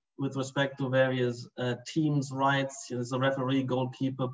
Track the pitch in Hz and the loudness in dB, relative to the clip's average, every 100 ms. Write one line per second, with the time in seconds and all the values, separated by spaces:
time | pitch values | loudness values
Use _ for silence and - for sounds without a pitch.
0 | _ - 135 131 127 139 139 - 131 131 | _ -6 -4 -2 -2 0 0 -2 2 4
1 | 131 127 123 120 120 - 123 117 - 160 | 4 4 0 -2 -8 -4 -4 -4 -4 0
2 | 151 147 127 131 135 135 135 - - 123 | 2 2 0 2 2 2 0 -6 -6 -6
3 | 120 127 135 135 127 135 123 127 127 - | -2 0 2 2 2 0 2 0 -2 -2
4 | 135 131 127 | -4 -2 -4